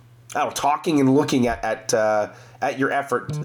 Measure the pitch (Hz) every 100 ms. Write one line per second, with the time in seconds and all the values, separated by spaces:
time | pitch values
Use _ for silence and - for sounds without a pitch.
0 | - - - - 143 - 139 147 - 147
1 | 135 135 139 139 120 113 110 110 - 117
2 | 107 107 104 - - - 135 127 135 139
3 | 139 120 - 151